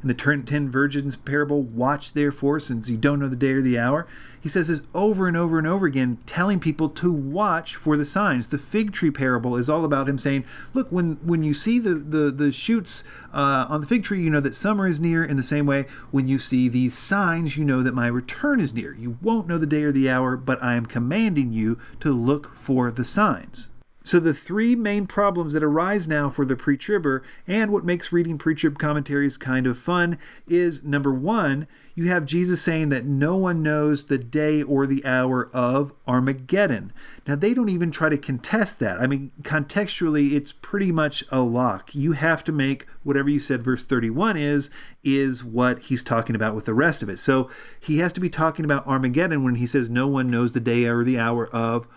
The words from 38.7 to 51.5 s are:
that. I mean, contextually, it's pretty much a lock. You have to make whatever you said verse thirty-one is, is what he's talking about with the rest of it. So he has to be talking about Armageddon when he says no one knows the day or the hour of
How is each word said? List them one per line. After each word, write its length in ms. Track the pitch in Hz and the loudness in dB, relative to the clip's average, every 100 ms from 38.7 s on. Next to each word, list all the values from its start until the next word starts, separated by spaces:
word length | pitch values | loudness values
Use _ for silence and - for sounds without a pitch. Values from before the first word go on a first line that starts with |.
| - | 0
that. 200 | 107 - | -2 0
I 80 | 131 | 0
mean, 240 | 139 139 - | 0 -4 -12
contextually, 920 | - 156 147 202 202 - 165 151 143 | -4 -2 0 -2 -2 0 0 4 4
it's 200 | 147 143 | 2 -2
pretty 380 | - - 202 190 | -10 -6 0 2
much 320 | 160 151 - - | 2 0 -2 -2
a 120 | 131 | 0
lock. 520 | 123 120 127 95 - | 2 2 0 0 -6
You 180 | 147 147 | -2 0
have 300 | 143 160 156 | 2 2 2
to 80 | - | 0
make 340 | 151 135 131 - - | 0 0 -2 -6 -8
whatever 260 | 143 139 139 | 0 2 2
you 120 | 147 | 0
said 220 | - 127 | 0 -2
verse 220 | 120 123 | 0 -2
thirty-one 540 | - 127 113 123 220 175 | 0 0 0 0 0 0
is, 320 | 147 147 139 - - - | 0 0 -2 -10 -18 -6
is 420 | 139 139 135 123 | 0 2 0 -2
what 360 | 120 113 123 123 | -4 0 2 0
he's 220 | - 127 | -2 -4
talking 320 | - 117 113 110 | 0 -2 0 0
about 180 | 110 | -2
with 100 | 107 | -2
the 80 | 110 | 0
rest 300 | 110 160 147 | 2 2 0
of 80 | 101 | -6
it. 80 | 90 | -2
So 320 | - 131 127 - - - | 2 2 0 -8 -18 -12
he 200 | - 151 | -2 0
has 160 | 175 | 0
to 60 | 180 | -2
be 100 | 180 | -4
talking 340 | - 160 156 | 0 -2 0
about 220 | 147 143 139 | 0 0 0
Armageddon 580 | 131 131 127 180 151 | 0 2 0 0 0
when 120 | 127 120 | 0 0
he 100 | 123 | 0
says 240 | 139 117 | 0 0
no 160 | 120 139 | 0 0
one 240 | 135 127 | 0 0
knows 240 | 120 120 | 2 0
the 60 | 120 | 0
day 260 | 113 120 117 | 0 2 2
or 180 | 120 | 2
the 140 | 120 123 | 2 2
hour 280 | 117 120 | 0 0
of 380 | 113 | -2